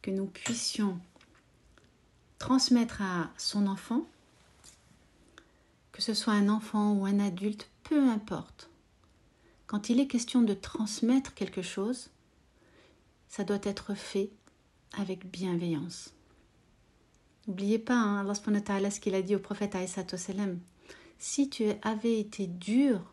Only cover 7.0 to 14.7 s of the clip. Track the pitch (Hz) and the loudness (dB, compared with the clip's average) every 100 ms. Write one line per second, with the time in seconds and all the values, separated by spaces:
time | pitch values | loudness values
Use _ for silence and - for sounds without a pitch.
7 | 196 202 202 175 202 208 - _ - 302 | 2 2 2 0 -4 -4 -12 _ 0 4
8 | 269 214 214 165 - - - _ _ _ | 4 2 -2 -8 -8 -18 -20 _ _ _
9 | _ _ _ _ _ _ _ 208 208 240 | _ _ _ _ _ _ _ -6 2 4
10 | 277 240 - 254 226 196 - - 214 - | 4 0 2 4 4 2 -4 -4 -4 0
11 | 226 269 269 - 196 - 180 - 202 254 | 4 4 2 -6 -6 -4 -6 -4 -2 -4
12 | - _ _ _ _ _ _ - - _ | -8 _ _ _ _ _ _ -20 -20 _
13 | _ _ _ - 190 202 202 196 - 202 | _ _ _ -8 -2 0 -2 -6 -6 -6
14 | - 202 208 - - _ _ | -4 -2 -2 -6 -20 _ _